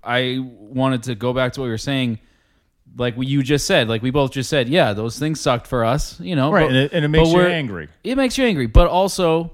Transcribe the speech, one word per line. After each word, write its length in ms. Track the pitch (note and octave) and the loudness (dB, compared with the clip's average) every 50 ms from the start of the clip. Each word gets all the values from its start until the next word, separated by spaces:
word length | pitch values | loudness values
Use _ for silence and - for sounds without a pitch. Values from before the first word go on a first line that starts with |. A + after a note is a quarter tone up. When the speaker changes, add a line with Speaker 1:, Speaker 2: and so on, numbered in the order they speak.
Speaker 1:
I 360 | _ A#2 A#2+ B2 B2+ B2+ C3 C3 | _ -2 -2 -2 -2 -2 -4 -6
wanted 640 | C3 C3 A#2+ F#2+ G#2 G#2 C3+ B2+ C3 C3+ C3 B2 A2 | -6 -8 -12 -20 -20 -8 -4 0 0 0 0 -2 -4
to 100 | C3 A#2+ | -6 -6
go 180 | G2 A#2 B2 | -4 -2 -2
back 200 | B2 C3 B2+ B2+ - | 0 0 -2 -2 -2
to 60 | C#3 | -6
what 60 | C3+ | -6
you 60 | B2 | -4
were 60 | A2+ G#2+ | -4 -6
saying. 400 | - - C#3 C3+ B2+ A#2+ A2+ G#2+ _ _ _ _ _ _ _ _ _ _ _ _ _ - - | -4 -4 -2 -2 -2 -2 -4 -6 _ _ _ _ _ _ _ _ _ _ _ _ _ -20 -8
Like 200 | A#2+ B2 B2 A2+ | -4 -4 -4 -4
we, 100 | B2 C3 | -4 -4
you 160 | C3 C#3 C#3+ C3 | 0 0 0 2
just 220 | A#2+ D3 C#3 - | 2 0 0 2
said, 220 | - G3 D#3+ B2 A2 | 2 2 2 2 2
like 140 | A2+ A2 | -2 -2
we 80 | A#2 B2+ | -2 -2
both 220 | B2+ D3 C#3 C3 | 0 0 0 0
just 180 | - C3+ B2 - | -2 -6 -4 0
said, 180 | - C#3+ B2 A#2 | 0 0 0 2
yeah, 240 | C#3+ F#3 D#3 A2 | 2 2 2 2
those 260 | G2+ G#2 A2 A#2 A2 - | 0 -2 -4 -6 -6 -4
things 200 | D3 D#3 D#3+ C#3 | -4 -4 -4 -2
sucked 260 | - D3+ B2 A#2+ - - | 0 0 0 -2 -2 -4
for 160 | - B2 A2+ | -2 0 0
us, 340 | A2+ B2 D3+ - - - - | 0 0 0 -2 -6 -8 -12
you 160 | F3 F3+ F3+ | -8 -4 -2
know. 160 | C#3+ C3 D3+ | 0 0 2
Speaker 2:
Right, 120 | G3+ F#3+ | 2 2
Speaker 1:
but, 60 | D#3 D3 | 2 4
Speaker 2:
and 60 | B2+ | 2
it, 160 | C3 C3+ C#3+ | 2 2 2
and 120 | - E3+ D3+ | 0 -2 -2
it 40 | D3+ | 2
Speaker 1:
but 100 | D3+ D#3+ | 4 4
Speaker 2:
makes 100 | E3 E3 | 4 6
you 60 | E3+ | 4
Speaker 1:
we're 120 | F3+ F3+ F3 | 4 4 2
Speaker 2:
angry. 400 | F3 E3 C#3+ A#2 G2 E2+ D#2 D2+ _ _ | 2 -2 -4 -6 -8 -10 -12 -14 _ _
Speaker 1:
It 140 | _ G3 B3+ | _ -4 -2
makes 200 | C4+ C4+ B3+ - - | 0 0 -2 0 0
you 60 | C4 | 0
angry, 220 | A#3+ G3 D3 B2+ | 2 2 0 -2
but 220 | A2+ A2 - F3 - | 4 4 4 4 6
also 640 | E3 F3+ G3 G3 - - F#3 E3 D#3+ E3 E3+ E3 | 2 0 0 0 0 0 0 2 2 0 -2 -6